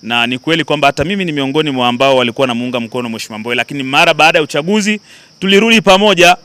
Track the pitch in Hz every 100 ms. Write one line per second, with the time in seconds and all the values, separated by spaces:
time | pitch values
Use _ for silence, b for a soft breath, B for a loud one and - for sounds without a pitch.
0 | 113 117 120 123 151 165 147 151 143 143
1 | 147 202 180 147 135 143 156 131 123 120
2 | 135 135 120 113 131 117 123 123 117 127
3 | 120 113 - 107 110 123 120 143 131 143
4 | 170 156 151 165 151 151 160 214 202 208
5 | B B B B 190 196 226 226 202 190
6 | 208 185 170 -